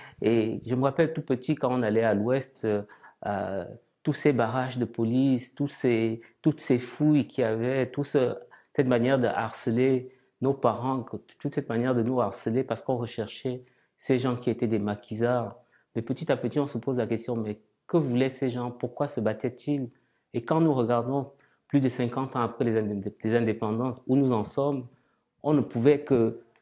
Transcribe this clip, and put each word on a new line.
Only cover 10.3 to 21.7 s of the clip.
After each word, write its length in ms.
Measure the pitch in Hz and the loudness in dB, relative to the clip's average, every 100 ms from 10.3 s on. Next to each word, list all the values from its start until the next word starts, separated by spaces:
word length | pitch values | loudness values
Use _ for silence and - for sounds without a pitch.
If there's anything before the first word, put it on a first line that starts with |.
| - | -4
nos 140 | 131 | -2
parents, 480 | 139 120 104 127 131 | 2 0 0 -2 -4
que, 140 | 110 104 - - | -6 -12 -14 -8
toute 160 | 143 | -6
cette 140 | 143 - | -6 -4
manière 260 | 117 127 | -2 0
de 80 | 123 | 2
nous 180 | 113 127 | 2 0
harceler 440 | 104 - - 120 | -2 -2 -2 -2
parce 180 | 131 113 | -2 -4
qu'on 140 | - 123 | -4 -4
recherchait 680 | 117 - 104 - 131 123 - _ _ _ | -4 -6 -8 -6 -6 -8 -10 _ _ _
ces 220 | - 127 | 0 0
gens 180 | 127 120 | 2 -2
qui 140 | 123 | -2
étaient 160 | 113 113 | -2 0
des 140 | 107 | 0
maquisards. 760 | 101 104 - 110 117 123 107 - _ _ _ | -2 -4 -6 -2 0 0 -2 -10 _ _ _
Mais 80 | 120 | -8
petit 280 | 110 131 160 | -6 -6 -2
à 40 | 123 | -2
petit, 220 | 120 147 | 0 -2
on 80 | 143 | -2
se 120 | 120 | -4
pose 200 | 139 123 | -2 -2
la 80 | 110 | 0
question, 300 | 113 - 117 | -2 -4 -4
mais 240 | 107 104 _ _ - | -4 -8 _ _ -2
que 100 | 170 | 0
voulaient 320 | 139 120 131 | 2 2 0
ces 220 | 131 131 | 0 -4
gens ? 200 | 123 123 | -2 -6
Pourquoi 380 | 123 120 - 143 | -6 -8 -4 -4
se 120 | - | 0
battaient-ils ? 720 | 107 110 - - - 147 120 _ _ _ _ | -2 -2 -6 -6 -4 -2 -4 _ _ _ _
Et 80 | 120 | -8
quand 180 | - 160 | 0 2
nous 140 | 160 | 4
regardons 580 | 131 117 120 120 139 135 - _ _ | 2 2 2 0 -2 -4 -12 _ _
plus 120 | - | 0